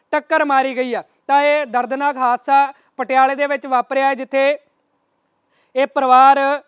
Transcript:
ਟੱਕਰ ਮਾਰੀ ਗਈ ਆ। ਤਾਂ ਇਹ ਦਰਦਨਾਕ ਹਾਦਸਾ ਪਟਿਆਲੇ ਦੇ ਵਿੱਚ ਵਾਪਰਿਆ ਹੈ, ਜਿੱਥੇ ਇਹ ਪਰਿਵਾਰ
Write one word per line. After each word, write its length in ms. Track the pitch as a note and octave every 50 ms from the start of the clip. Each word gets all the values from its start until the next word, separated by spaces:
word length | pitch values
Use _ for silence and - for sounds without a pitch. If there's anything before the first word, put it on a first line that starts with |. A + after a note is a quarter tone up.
| _ -
ਟੱਕਰ 340 | - D4+ D4 - D#4+ D#4 D4+
ਮਾਰੀ 300 | D4 C#4 C4+ C4+ C4+ B3
ਗਈ 180 | B3 B3+ B3+ A#3
ਆ। 100 | F#3+ - _ _ _ _
ਤਾਂ 160 | - C#4 C#4+ C#4+
ਇਹ 220 | D4 D4 D4+ D4
ਦਰਦਨਾਕ 520 | A#3 G#3+ B3 A#3+ A3 C4+ C4+ C#4 C#4+ C#4
ਹਾਦਸਾ 560 | C4 B3+ A#3+ B3 A#3+ - - C#4 C#4 C#4 C4+ C#4 _ _ _ _
ਪਟਿਆਲੇ 380 | - B3+ A#3 C4 C4 C4 C4 C#4
ਦੇ 120 | C4 C#4+
ਵਿੱਚ 200 | C#4+ C#4+ C4 -
ਵਾਪਰਿਆ 400 | C4+ C4 B3 A#3+ - C4 C4+ C4+
ਹੈ, 80 | C4+ C#4
ਜਿੱਥੇ 420 | A#3+ C4 - C4+ C4+ C4+ C#4 D4 C#4+ _ _ _ _ _ _ _ _ _ _ _ _ _ _ _ _ _ _ _ _ _ _ -
ਇਹ 120 | B3+ C#4
ਪਰਿਵਾਰ 760 | C4+ - C#4+ C4 B3+ B3+ B3+ C4+ C4+ C#4 C#4 C#4 C4+ C#4+ C#4+ -